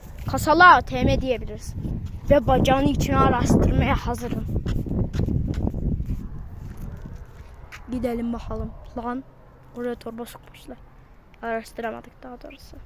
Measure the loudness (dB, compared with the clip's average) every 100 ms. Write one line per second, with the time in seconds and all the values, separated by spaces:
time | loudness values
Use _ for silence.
0 | -16 -10 -4 0 4 10 10 10 6 0
1 | 2 2 0 -2 -4 -10 -10 -6 -6 -6
2 | -8 -4 2 4 4 4 4 4 2 2
3 | 2 4 4 4 4 4 4 4 2 2
4 | -2 -4 -4 -4 -4 -4 -2 -2 -2 -2
5 | -2 -2 0 0 -2 -2 -2 -2 -2 -2
6 | -2 -6 -8 -10 -12 -12 -12 -12 -12 -12
7 | -12 -14 -16 -18 -18 -18 -18 -16 -8 -4
8 | -2 -2 -4 -6 -6 -8 -8 -10 -12 -8
9 | -6 -8 -10 -20 -20 -20 -18 -10 -8 -8
10 | -10 -12 -14 -16 -20 -20 -20 -20 -20 -20
11 | -20 -20 -20 -12 -8 -8 -8 -10 -10 -10
12 | -16 -20 -18 -18 -18 -20 -20 -18